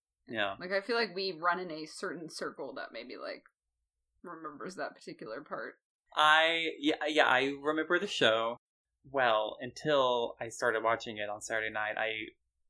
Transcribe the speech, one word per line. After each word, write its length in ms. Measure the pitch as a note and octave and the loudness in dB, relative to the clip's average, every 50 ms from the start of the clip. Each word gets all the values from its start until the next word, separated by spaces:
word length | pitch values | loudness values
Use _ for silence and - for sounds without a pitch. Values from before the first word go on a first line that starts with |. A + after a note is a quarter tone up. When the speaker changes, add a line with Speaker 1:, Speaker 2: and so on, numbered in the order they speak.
| _ _ _ _ _ | _ _ _ _ _
Speaker 1:
Yeah. 300 | - A#2 G#2+ G2+ G2 G2 - | -8 -4 -2 -2 -2 -2 -4
Speaker 2:
like, 120 | F3 F3+ G3 | -6 -4 -2
I 100 | G3 - | -2 0
feel 120 | - A#3 | 0 0
like 180 | A#3 A3+ F#3 F3 | 0 0 -2 -2
we 180 | G3 F#3+ F#3+ F3 | -4 -4 -4 -4
run 260 | D#3 E3 F3 F3 F#3 | 0 0 0 2 0
in 120 | F3+ F3 | -2 -6
a 160 | D#3 D#3 D#3 | -8 -8 -10
certain 420 | D#3+ - - G#3 F3+ D3 F3 D#3+ D3 | -12 -10 -8 -8 -8 -8 -8 -10 -10
circle 460 | - - F#3 C#3+ - - C#3+ B2 B2+ | -10 -8 -8 -8 -8 -8 -10 -10 -8
that 180 | - - - - | -10 -10 -10 -10
maybe, 240 | A2+ A#2+ B2 G#2+ | -12 -12 -12 -12
like, 280 | - C#2+ F#2 E2+ - - _ _ _ _ _ _ _ _ _ _ _ _ _ _ _ - | -10 -10 -10 -10 -10 -14 _ _ _ _ _ _ _ _ _ _ _ _ _ _ _ -16
remembers 540 | F3+ E3 D#3+ D#3+ D3+ D3 C#3 - - - | -14 -14 -12 -12 -12 -12 -10 -12 -10 -8
that 180 | D3+ C#3 - - | -8 -8 -8 -10
particular 480 | - - - D#3 - - - A2 C#3 D#3 | -12 -16 -16 -14 -12 -12 -10 -10 -10 -10
part. 360 | - F#3+ D3 A#2 - - _ _ _ _ _ _ _ - | -10 -10 -10 -10 -10 -12 _ _ _ _ _ _ _ 2
Speaker 1:
I, 580 | D3+ D3+ D3+ D#3 D#3+ D#3+ E3 E3 E3 E3 D#3+ - - | 4 6 8 8 8 6 4 2 0 -2 -4 -4 0
yeah, 180 | C#3 D3+ - - - | 0 0 2 2 0
yeah, 200 | D3+ D3+ D3 C3+ | 2 4 6 6
I 280 | A#2 B2+ B2+ C3+ C#3 C#3+ C#3 C#3 | 8 6 6 4 2 0 -2 -2
remember 360 | D3+ D#3 D#3 D#3 D#3+ F3 F3 | -2 0 0 0 2 2 0
the 80 | G3 | 0
show 520 | G3+ - - C#3 A2+ A2 A2+ A2+ A#2 A#2+ - _ _ _ _ _ _ _ _ _ C#3 | 0 0 4 4 6 6 4 2 0 -2 -6 _ _ _ _ _ _ _ _ _ -6
well 460 | C3+ C3+ B2+ A#2 A2 G#2+ G#2+ A2 - - | 0 2 4 4 4 4 2 0 -4 -8
until 760 | C3+ A#2+ - - - D3+ D3 C#3 C3 B2+ B2 A#2+ A#2 - - - | -10 -12 -10 -4 0 2 4 4 4 4 4 2 0 -2 -4 -6
I 120 | A#2+ A2+ | -10 -10
started 320 | - - B2+ A#2+ A2+ G#2+ A2 | -6 -2 0 2 2 2 4
watching 340 | A2+ A#2 A2+ - A#2 G#2+ | 2 2 2 0 -4 -6
it 140 | G#2+ G#2 G#2 | -6 -6 -6
on 100 | G#2 G#2+ | -6 -8
Saturday 320 | - - A2+ A2 A2 A2 A2 | -6 -4 -2 -2 -2 -2 -2
night. 240 | G#2+ G#2+ G#2+ - | -2 -2 -2 -2
I 160 | - A2 A2 A2 A2 G#2+ - - _ _ _ _ _ _ | -2 -2 -2 -4 -4 -8 -10 -14 _ _ _ _ _ _